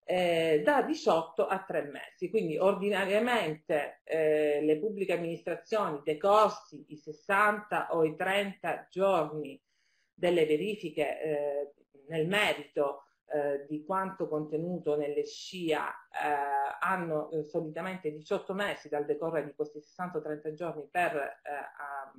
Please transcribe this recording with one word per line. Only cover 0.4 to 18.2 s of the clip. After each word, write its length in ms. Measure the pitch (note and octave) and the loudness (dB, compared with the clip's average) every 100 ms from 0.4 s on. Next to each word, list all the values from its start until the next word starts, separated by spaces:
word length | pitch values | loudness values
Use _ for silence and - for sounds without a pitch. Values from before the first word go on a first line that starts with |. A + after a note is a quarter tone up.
| E3 D3+ | 4 4
da 160 | C#4 C#4+ | 6 4
diciotto 640 | - D#4 - E3 - - D3 | 2 0 2 2 2 0 0
a 160 | F#3+ | 0
tre 200 | - E3 | -2 -4
mesi. 480 | C#3+ C3+ - - F3+ | -4 -8 -16 -10 -2
Quindi 260 | A3 E3+ D#3 | -2 0 2
ordinariamente, 1400 | F#3 F#3+ G3+ F#3+ F#3+ G#3 A#3+ A#3+ E3+ D#3 - D#3 C3+ - | 2 2 0 0 2 2 2 2 0 -4 -2 -2 -2 -8
eh, 580 | - D#3+ D#3 D3+ D3+ D3 | -4 2 4 4 4 2
le 160 | D3+ D3+ | 2 2
pubbliche 340 | A3 G3 F#3 | 2 -2 -2
amministrazioni 880 | E3+ E3+ E3+ - E3 - A3 F#3+ D3 | 0 -2 -4 -6 -8 -2 0 0 -2
decorsi 840 | D#3+ D3+ G3 G#3 G#3+ - - D3 - | -2 0 6 6 6 2 -14 -20 -18
i 80 | D3+ | -18
sessanta 1000 | - D3+ - G3 G#3 G#3 - E3+ - | -14 -12 0 4 4 2 -2 -2 0
o 100 | E3 | 2
i 120 | D#3 D#3 | 2 2
trenta 680 | F3+ G3 G3+ F#3 E3+ C#3+ - | 0 0 0 -4 -4 -4 -6
giorni 720 | F3+ G3 F3+ D3+ D#3 C#3+ - _ _ _ _ _ | 0 2 4 0 -4 -8 -12 _ _ _ _ _
delle 320 | - F3 F3 D#3 | -2 2 4 4
verifiche, 760 | D3+ G3 G3+ D#3+ D3+ C#3+ - | 4 0 -4 -6 -4 -4 -2
eh, 520 | D#3 D3 D3 C#3+ C#3+ - _ C#3 C#3 | -2 -2 -2 -2 -4 -10 _ -20 -8
nel 180 | D#3+ D#3+ | -2 0
merito, 760 | G3+ G3 D3 D3 - C#3 - - _ - | 2 2 0 -4 -2 0 -2 -12 _ -6
eh, 360 | D3 C#3+ C#3+ C#3+ | -2 0 -2 -4
di 160 | D3+ | -8
quanto 440 | D3+ F#3+ F#3+ - D#3 | -4 -2 -2 -4 -4
contenuto 680 | D3+ D3+ D3+ E3+ F3 D3+ D3 | -4 -2 -4 -4 -4 -2 0
nelle 300 | D3 D3 D3 | 0 -2 -2
scia, 640 | - - F#3 E3 D3+ D3 | -6 -12 -6 -2 0 -2
eh, 880 | - - - D3+ C#3+ C#3+ C#3 C#3 - | -8 -10 -4 0 0 0 0 0 -2
hanno, 500 | F3 F#3 E3+ D#3 D3+ | 0 0 0 -2 -2
eh, 140 | D#3+ | -4
solitamente 680 | D3+ E3+ D#3+ D#3+ F#3 F#3 D#3 | -2 -4 -4 -6 -6 -4 -6
diciotto 440 | D3+ | -6